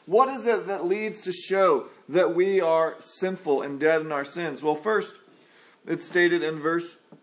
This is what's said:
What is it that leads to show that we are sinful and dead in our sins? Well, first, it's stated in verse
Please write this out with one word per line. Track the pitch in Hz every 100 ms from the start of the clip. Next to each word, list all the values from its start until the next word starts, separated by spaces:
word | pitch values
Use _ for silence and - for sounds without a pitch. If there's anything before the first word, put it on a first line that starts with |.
What | - 214 269
is | 269 226
it | 208 175
that | 190 175
leads | 202 214 -
to | 185
show | 180 - 190 185 135 - - -
that | 165 165
we | 170 190 190
are | 165 160 160 -
sinful | - - 185 185 156 135
and | 139 139
dead | 156 160
in | 156
our | 143
sins? | 139 175 165 127
Well, | 151
first, | 151 220 208 - - _ _ _ _ - _ -
it's | 165
stated | - 180 175 170
in | 156 160
verse | 156 170 170 - _ -